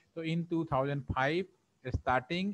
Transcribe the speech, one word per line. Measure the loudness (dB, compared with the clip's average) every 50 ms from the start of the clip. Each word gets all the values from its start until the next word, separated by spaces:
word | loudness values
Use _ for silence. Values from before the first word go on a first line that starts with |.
| _ _ _
तो | -8 -4
in | -2 -2 -2 -2
two | 0 -2 -2 0 2 2
thousand | 2 2 2 0 -2 -4 -2 0 0
five | 2 2 2 0 -2 -4 _ _ _ _ _ _ -6 -4
starting | -4 -2 0 2 2 2 2 0 -2 0 0 -2